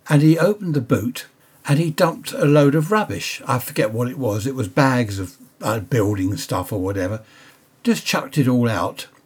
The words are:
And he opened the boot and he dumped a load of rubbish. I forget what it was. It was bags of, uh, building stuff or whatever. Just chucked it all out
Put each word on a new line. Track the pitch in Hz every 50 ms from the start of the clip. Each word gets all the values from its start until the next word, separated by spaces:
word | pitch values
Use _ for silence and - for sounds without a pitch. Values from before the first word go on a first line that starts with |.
| - -
And | 151 143 151
he | 156 165 165
opened | 165 196 208 208 202 175 147
the | 143
boot | 120 - 131 113 107 123 - - - - _ _ _ _ _ _ - -
and | 143 147
he | 170 165
dumped | 151 - 185 165 - - - - -
a | - 165
load | 143 147 151 143 143 139
of | 160 156 165 220
rubbish. | 214 208 - 98 87 - - - - -
I | - 127 123
forget | - - 147 151 110 107 113
what | 113 123 123
it | 131 143
was. | 127 110 101 107 98
It | 135 135
was | 131 110 95
bags | - 156 135 135 127 123 120 101 98 98
of, | 92 87 - - - - _ -
uh, | - 113 110 113
building | 95 - 131 117 101 101 104 95 92 95 98
stuff | 78 - - - 90 90 - 113
or | 98
whatever. | 90 95 98 98 90 95 110 113 - _ - - - - - _ _ _ _ _ -
Just | 240 220 - -
chucked | - - 165 139 135 - 151
it | 127 127
all | 127 123 120 117
out | 107 85 87 - - - - - _ _ _